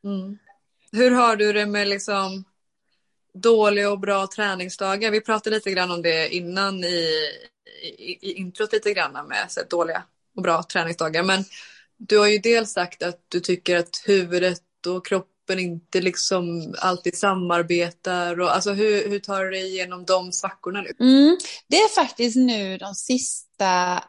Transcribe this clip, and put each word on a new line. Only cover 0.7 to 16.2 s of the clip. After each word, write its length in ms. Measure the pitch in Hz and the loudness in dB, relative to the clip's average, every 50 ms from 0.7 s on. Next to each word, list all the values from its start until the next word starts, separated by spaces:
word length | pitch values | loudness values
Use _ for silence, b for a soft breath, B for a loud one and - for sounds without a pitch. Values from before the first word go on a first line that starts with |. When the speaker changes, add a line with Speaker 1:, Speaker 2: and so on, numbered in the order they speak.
| _ _ _ _ | _ _ _ _
Speaker 1:
Hur 180 | - 214 247 254 | 0 4 4 6
har 260 | 247 254 240 233 220 | 6 6 4 4 4
du 160 | 208 208 208 | 2 2 2
det 140 | 202 208 208 | 2 0 0
med 220 | 208 208 208 202 202 | 0 -2 -2 -2 -2
liksom 560 | 202 196 - - 202 196 190 190 190 190 190 _ _ _ _ _ _ _ _ _ _ _ _ _ _ _ _ _ _ | -2 -4 -4 -4 -2 -2 -2 -4 -6 -10 -14 _ _ _ _ _ _ _ _ _ _ _ _ _ _ _ _ _ _
dåliga 560 | 190 190 233 233 220 214 208 202 202 202 202 | 0 4 4 6 6 6 4 4 2 2 0
och 100 | 202 190 | 0 -2
bra 260 | 196 202 196 196 190 | -2 0 0 0 0
träningsdagar? 840 | 196 - - 208 202 190 185 180 185 - - 196 190 196 202 220 220 | -4 -4 -4 -2 -2 -2 -4 -8 -10 -8 -4 -2 -2 -2 0 0 0
Vi 100 | 208 214 | 0 0
pratade 360 | 214 - 220 214 - 220 214 | 0 0 -2 -2 0 -2 -2
lite 140 | 220 - 196 | -2 -2 -2
grann 200 | 190 185 180 180 | -2 -2 -2 -2
om 120 | 175 175 | -2 -2
det 320 | 170 170 165 160 160 - - | 0 0 0 0 0 -2 -4
innan 500 | 180 175 175 180 190 196 196 196 185 175 | -6 -6 -4 -4 -2 -2 -2 -2 -4 -4
i, 460 | 175 175 170 165 160 156 156 151 147 - - - - _ _ _ - - - - 165 - - | -4 -2 -2 0 0 -2 -2 -2 -6 -8 -12 -20 -20 _ _ _ -20 -20 -16 -16 -16 -16 -14
i, 200 | 107 160 190 _ | -12 -14 -12 _
i 100 | - 196 | -10 -10
introt 400 | 175 185 190 180 - - 214 214 | -8 -8 -10 -10 -4 -6 -4 0
lite 220 | - 214 - 208 208 | 0 -2 0 0 -2
grann 180 | 185 165 139 127 139 147 147 | -2 -2 -4 -4 -12 -12 -6
med 180 | 117 101 - 180 | -4 -6 -4 -4
så 120 | - - | -6 -10
här, 80 | - - | -6 -4
dåliga 340 | - 170 170 165 160 - - _ _ _ _ _ _ | -2 -2 0 -2 -4 -8 -8 _ _ _ _ _ _
och 60 | 220 | -4
bra 200 | 180 180 165 160 | 0 0 0 0
träningsdagar. 600 | 175 _ - 190 165 165 165 - 165 160 156 165 | -2 _ -4 -4 -2 -2 -4 -4 -4 -2 0 0
Men 220 | 180 190 190 196 196 B B B B B B B B B _ | 2 2 2 0 0 B B B B B B B B B _
du 220 | _ - - 208 208 | _ -2 4 4 6
har 80 | 208 | 6
ju 120 | 208 214 208 | 6 4 2
dels 340 | 202 226 233 233 220 208 | 2 2 2 2 0 -2
sagt 300 | - 190 175 175 - _ | -4 -4 -4 -4 -6 _
att 180 | 165 175 175 _ _ _ | -8 -8 -8 _ _ _
du 120 | - 175 | -6 -4
tycker 360 | 180 - 180 180 _ - 180 | -2 -2 -4 -2 _ 0 0
att 260 | 175 170 175 - - - | 0 0 -2 -8 -8 0
huvudet 560 | - 202 196 185 170 175 180 180 185 175 - _ _ _ _ - | 2 2 2 2 0 0 0 0 0 -2 -4 _ _ _ _ -6
och 200 | 175 180 180 - | -6 -6 -6 -2
kroppen 520 | - 202 190 190 _ _ _ _ - 190 185 | -2 -2 -2 -2 _ _ _ _ -4 -2 -2
inte 420 | 185 175 170 165 _ _ - 185 | -2 -4 -6 -8 _ _ -2 0
liksom 720 | 180 185 175 - | 0 0 -2 0